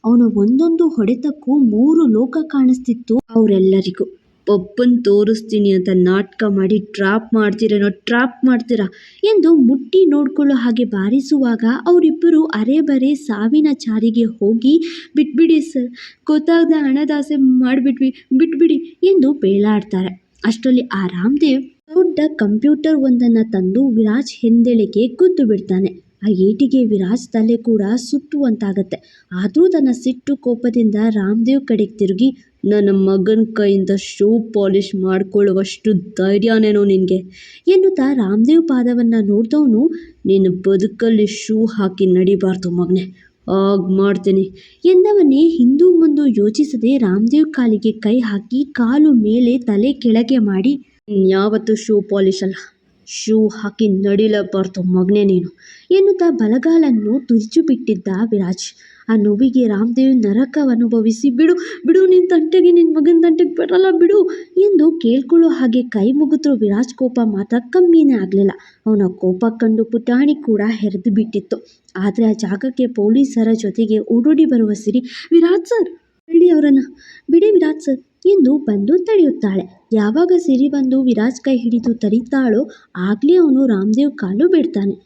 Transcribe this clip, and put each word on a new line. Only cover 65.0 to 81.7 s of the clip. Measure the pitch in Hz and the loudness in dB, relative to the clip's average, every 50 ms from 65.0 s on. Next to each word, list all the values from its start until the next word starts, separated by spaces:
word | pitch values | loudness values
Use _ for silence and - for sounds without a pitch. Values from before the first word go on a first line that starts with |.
| - 226 233 269 262 233 339 330 330 330 | 0 0 0 0 0 2 2 4 4 4
ಹಾಗೆ | 277 - 262 247 220 254 | 2 0 -2 0 0 -2
ಕೈ | 247 247 - 214 196 226 | -4 -2 -4 -2 0 0
ಮುಗಿದ್ರು | 262 294 311 269 302 302 311 294 277 | 0 0 0 0 0 -2 0 -2 -2
ವಿರಾಜ್ | 220 214 202 202 208 254 254 - | 0 -2 -2 0 -2 -4 -6 -4
ಕೋಪ | - 262 247 247 254 233 | -6 -6 -4 -2 -2 -2
ಮಾತ್ರ | 220 202 196 202 - 233 247 240 240 | -2 -2 -4 -4 -4 -4 -4 -4 -2
ಕಮ್ಮಿನೇ | - 370 359 349 330 330 302 277 254 | 0 2 4 4 4 4 4 4 2
ಆಗ್ಲಿಲ್ಲ. | 214 190 185 196 196 196 196 - - - - _ _ _ | 0 -2 -2 0 0 0 0 -2 -4 -18 -20 _ _ _
ಅವನ | 220 220 202 202 180 | -2 0 0 0 -2
ಕೋಪ | 185 - - 185 185 185 233 226 220 - | -4 -2 -2 -2 -2 0 -2 -4 -2 0
ಕಂಡು | 233 220 220 220 226 | 0 0 0 0 -2
ಪುಟಾಣಿ | 226 233 233 233 - 240 254 285 285 294 | -2 -4 -4 -2 -2 0 0 2 0 0
ಕೂಡ | 302 294 - 220 208 208 220 | -2 -2 -2 -2 -2 -2 -4
ಹೆರೆದು | 226 208 196 208 190 196 - 240 196 | -4 -4 -4 -6 -6 -4 -4 -2 -2
ಬಿಟ್ಟಿತ್ತು. | 214 214 - - 202 196 - - 170 - _ _ _ _ _ _ | -2 -2 -2 -6 -8 -6 -6 -10 -10 -10 _ _ _ _ _ _
ಆದ್ರೆ | 185 185 202 185 - 226 | -4 -4 -4 -2 0 0
ಆ | 220 | 0
ಜಾಗಕ್ಕೆ | 208 220 220 185 190 196 269 262 254 - 254 | 0 -2 -4 -6 -6 -6 -8 -8 -4 -4 -4
ಪೊಲೀಸರ | 233 247 220 202 208 226 262 277 262 - 233 220 226 | -4 -2 -2 -2 0 2 0 0 0 0 -2 0 0
ಜೊತೆಗೆ | 226 220 226 202 185 - 226 202 220 214 | 0 -2 -2 -6 -4 -4 -2 -2 -2 -2
ಓಡೋಡಿ | 202 - 233 233 240 302 311 277 320 | -2 -2 -2 0 2 2 2 2 2
ಬರುವ | - 269 233 220 208 | 2 2 0 0 -2
ಸಿರಿ, | 208 202 - 208 - 254 247 - - - - - | -4 -4 -6 -2 -2 -2 -4 -4 -18 -18 -6 0
"ವಿರಾಜ್ | 330 339 330 339 370 403 339 | 2 2 4 4 2 0 0
ಸರ್, | - 480 453 359 - - _ _ _ _ _ _ - | -2 -2 -2 -2 -4 -6 _ _ _ _ _ _ 0
ಬಿಡಿ | 330 339 349 359 | 2 4 4 4
ಅವರನ್ನ, | 330 302 294 294 269 269 254 - - _ _ - - - _ - | 4 4 4 4 2 2 0 -4 -12 _ _ -20 -20 -20 _ 0
ಬಿಡಿ | 285 339 392 427 | 2 2 4 4
ವಿರಾಜ್ | 415 359 320 302 311 311 | 2 2 2 0 -4 -6
ಸರ್" | - 285 262 262 _ _ _ _ _ | -4 -6 -6 -6 _ _ _ _ _
ಎಂದು | 359 403 392 285 247 285 294 | 2 2 4 4 2 2 0
ಬಂದು | 277 - 208 202 202 214 320 370 | -2 -2 -4 -2 0 0 0 0
ತಡೆಯುತ್ತಾಳೆ. | 359 381 440 392 339 277 - - - 202 190 190 180 - - _ _ _ | 0 0 2 2 2 2 0 -2 -4 -4 -4 -4 -6 -8 -16 _ _ _
ಯಾವಾಗ | 226 220 202 208 220 311 349 359 370 | -2 0 0 0 0 0 0 2 0
ಸಿರಿ | 339 349 - 269 247 277 294 | 0 2 0 0 0 0 0
ಬಂದು | 277 285 262 254 254 269 | -2 -2 -2 0 0 0
ವಿರಾಜ್ | 262 254 233 214 214 247 254 - | 0 0 0 0 -2 -4 -4 -4
ಕೈ | _ 269 269 | _ -2 -2
ಹಿಡಿದು | 240 233 240 | -2 -2 -2